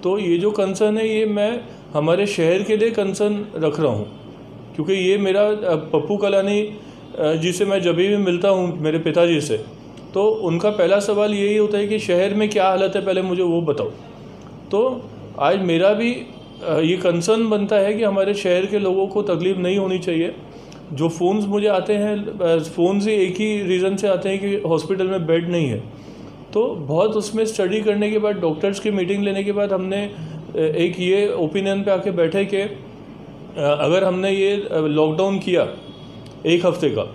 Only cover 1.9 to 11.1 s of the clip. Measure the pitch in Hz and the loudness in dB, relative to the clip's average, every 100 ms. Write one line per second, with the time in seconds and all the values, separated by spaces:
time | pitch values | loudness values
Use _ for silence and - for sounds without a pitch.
1.9 | 151 151 180 202 202 165 180 202 214 226 | -2 2 2 2 2 2 2 2 2 2
2.9 | 220 196 185 208 208 208 165 156 151 151 | 2 -2 0 0 0 -4 -2 -2 2 0
3.9 | 104 104 - - - - - - - 151 | 0 -4 -10 -18 -18 -18 -18 -16 -8 -2
4.9 | 190 180 202 196 190 208 214 190 160 156 | 0 2 2 2 2 2 2 0 0 2
5.9 | 156 - 202 202 196 196 208 214 214 - | 0 0 0 2 2 2 0 -2 -6 -16
6.9 | - - - 151 160 165 180 196 196 175 | -18 -16 -2 0 2 0 0 2 2 2
7.9 | 165 190 208 196 175 196 190 180 165 156 | 2 4 4 2 2 4 4 2 0 0
8.9 | 160 165 156 170 160 143 110 107 - - | 0 0 4 4 4 0 -4 -4 -16 -20
9.9 | - - 190 208 220 190 165 208 208 175 | -18 -6 0 2 2 0 0 0 2 4
10.9 | 202 202 | 4 2